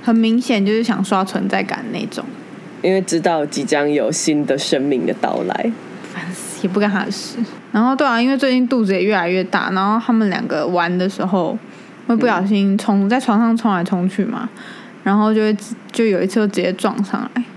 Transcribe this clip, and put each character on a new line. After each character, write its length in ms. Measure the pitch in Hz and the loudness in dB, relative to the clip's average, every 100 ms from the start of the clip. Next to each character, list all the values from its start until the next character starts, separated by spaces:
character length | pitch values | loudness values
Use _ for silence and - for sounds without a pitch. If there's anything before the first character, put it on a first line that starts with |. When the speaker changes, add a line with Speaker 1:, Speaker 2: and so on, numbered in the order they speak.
Speaker 1:
很 120 | - 226 | 4 4
明 260 | 226 226 | 4 2
显 240 | 247 226 196 | 2 2 4
就 60 | |
是 120 | 220 | 2
想 200 | 233 190 | 2 0
刷 200 | 196 196 | 2 0
存 240 | 190 190 190 | 0 -2 0
在 140 | 196 | 0
感 240 | - - 226 | 0 -4 -6
那 120 | - - | -6 -6
种。 180 | - - - - - - - | -8 -10 -14 -16 -18 -18 -4
Speaker 2:
因 100 | 175 | 0
为 80 | 190 | 0
知 180 | 185 165 | 0 0
道 260 | 170 165 147 | 2 0 -2
即 180 | 151 | -4
将 260 | 135 147 147 | -2 0 2
有 220 | 147 110 | 2 0
新 340 | 165 - 147 135 | 0 0 0 2
的 120 | 135 | 0
生 240 | - 151 | 0 0
命 240 | 139 131 - | 2 0 0
的 80 | - | -2
到 200 | - - 71 | -2 -2 -2
来。 240 | - 233 226 - - - | -2 -2 -4 -10 -16 -14
Speaker 1:
烦 120 | - 170 | -12 -10
死， 300 | 180 - - | -10 -10 -6
也 60 | 190 | -2
不 100 | 190 | 0
干 100 | 208 | 0
他 160 | 196 - | 0 -4
的 60 | |
事。 260 | 202 - - 233 - - | -6 -8 -6 -6 -8 -6
然 120 | 202 | 0
后， 120 | 240 262 | 2 2
对 100 | 285 | 2
啊， 140 | 233 | 2
因 80 | 247 | 2
为 80 | 269 | 2
最 160 | 269 | 2
近 160 | 254 247 | 2 2
肚 160 | 254 | 2
子 100 | 208 | 2
也 100 | 190 | 2
越 120 | 185 208 | 2 2
来 140 | 170 | 2
越 140 | 185 | 0
大， 260 | 180 - - | 0 -2 0
然 140 | 185 196 | 0 2
后 180 | 220 | 0
他 80 | 233 | 2
们 160 | 226 214 | 2 2
两 160 | 165 - | 0 -2
个 180 | 151 147 | -2 0
玩 300 | 180 170 180 | 0 0 0
的 100 | 185 | 0
时 160 | 196 | -2
候 340 | 185 185 165 220 - - - - - | 0 0 0 -4 -8 -20 -20 -20 -2
会 80 | 233 | 2
不 100 | 233 | 2
小 180 | 208 | 2
心 320 | 196 208 196 196 | 2 2 4 2
冲， 280 | - 202 196 | 2 2 4
Speaker 2:
嗯。 40 | |
Speaker 1:
在 100 | 254 | 2
床 200 | 262 208 | 2 2
上 160 | 233 226 | 4 2
冲 160 | 226 | 2
来 120 | 185 | 0
冲 260 | 170 185 180 | 0 0 0
去 160 | - 190 | 0 -4
嘛， 240 | - - - - - - - | -2 -8 -12 -18 -18 -20 -8
然 120 | - 202 | 0 2
后 180 | 214 | 4
就 80 | 220 | 2
会， 140 | 214 208 - - - | 2 0 -4 -14 -10
就 140 | - 226 | -2 2
有 160 | 185 | 2
一 40 | 196 | 0
次 80 | 226 | 2
就 120 | 214 | 0
直 140 | - | 0
接 120 | - | -2
撞 300 | 185 214 - | 0 -2 -2
上 180 | 196 - - - | -4 -4 -4 -6
来。 80 | 240 | -6